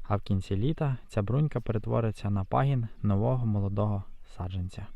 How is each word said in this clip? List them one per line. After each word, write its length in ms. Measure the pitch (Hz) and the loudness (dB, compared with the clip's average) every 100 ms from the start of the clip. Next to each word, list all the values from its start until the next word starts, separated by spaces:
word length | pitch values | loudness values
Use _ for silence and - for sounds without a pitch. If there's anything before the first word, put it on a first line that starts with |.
А 140 | - 104 | 0 -2
в 60 | |
кінці 340 | - 98 - 98 | 2 0 0 0
літа 400 | 120 160 147 127 - | 0 0 0 -2 -2
ця 140 | - | -2
брунька 380 | 98 123 151 120 | 2 2 2 0
перетвориться 680 | - 110 110 117 113 110 101 | -2 -2 0 2 2 0 -2
на 140 | 101 | 0
пагін 440 | 92 123 135 135 113 - | 2 2 4 2 -2 -2
нового 440 | 104 98 117 131 113 | 2 4 4 2 2
молодого 580 | 104 98 101 107 101 98 - - - | 2 0 2 2 0 -4 -12 -14 -8
саджанця. 500 | 92 92 90 - - | -6 -4 -6 -8 -10